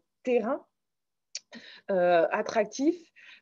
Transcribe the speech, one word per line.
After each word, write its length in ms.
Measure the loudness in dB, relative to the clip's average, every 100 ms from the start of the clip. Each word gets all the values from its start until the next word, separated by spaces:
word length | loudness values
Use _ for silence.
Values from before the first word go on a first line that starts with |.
| _ _
terrains, 420 | -2 -2 -2 -6 -10 _ _ _ _ _ _ -20 _ -20 -20 -20 -4
euh, 360 | 0 4 4 2
attractifs, 800 | 0 -2 -2 -2 0 -2 -2 -8 _ -20 -6